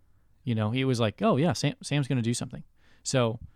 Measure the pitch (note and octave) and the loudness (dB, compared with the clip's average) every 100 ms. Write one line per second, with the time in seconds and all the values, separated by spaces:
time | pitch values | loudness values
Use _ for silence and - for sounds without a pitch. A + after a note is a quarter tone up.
0 | _ _ _ _ - A2 G#2+ B2 C3 A#2+ | _ _ _ _ -4 0 0 0 0 2
1 | A2 - G#3+ C#3 E3 - D3 - - C#3+ | 0 0 2 2 2 2 -2 -2 -2 -2
2 | C3 C3 A2+ A#2+ A#2+ - - _ _ - | 0 0 0 -2 -6 -12 -16 _ _ -14
3 | - C3+ A#2 A2+ - | -2 0 0 -2 -12